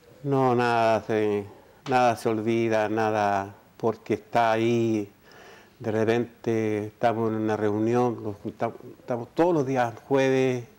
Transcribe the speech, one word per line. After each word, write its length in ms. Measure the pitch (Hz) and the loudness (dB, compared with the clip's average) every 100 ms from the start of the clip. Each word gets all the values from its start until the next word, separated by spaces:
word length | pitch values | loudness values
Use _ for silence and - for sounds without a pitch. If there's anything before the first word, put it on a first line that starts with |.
| - - | -20 -10
No, 320 | 143 135 131 120 | -2 2 2 2
nada 480 | 120 117 113 107 104 | 2 2 2 2 0
se, 400 | 110 107 104 101 - - - - | 0 0 -2 -4 -14 -20 -14 -2
nada 280 | 127 123 113 | 2 2 0
se 140 | 120 | -2
olvida, 600 | 110 110 117 113 110 104 | -2 0 0 0 0 0
nada, 640 | 110 110 107 101 98 98 - - - | 0 0 0 0 0 -4 -12 -20 -4
porque 380 | 117 110 - 107 | -4 -4 -4 -6
está 360 | - 120 113 | -2 0 2
ahí. 580 | 113 113 117 113 110 101 - - - - - - - | 2 2 0 0 -2 -4 -12 -20 -20 -20 -20 -20 -10
De 140 | 113 | -4
repente 960 | 107 110 117 120 - 120 113 110 107 107 | 0 2 0 -2 -6 -4 -2 0 -2 -6
estamos 420 | - 117 110 113 | -2 -2 0 -2
en 60 | 110 | -2
una 220 | 110 104 | -2 0
reunión, 680 | 107 107 113 123 123 104 | 0 0 0 2 0 -2
nos 140 | 110 101 | -8 -10
juntam-, 360 | 110 - 113 - 123 - | -10 -6 -6 -6 -18 -14
estamos 300 | - 120 117 - | -8 -8 -4 0
todos 180 | 170 | 2
los 120 | 165 131 | 2 0
días 280 | 131 120 107 - | 0 -2 -4 0
jueves 560 | 139 135 131 131 123 120 | 2 4 2 2 -2 -8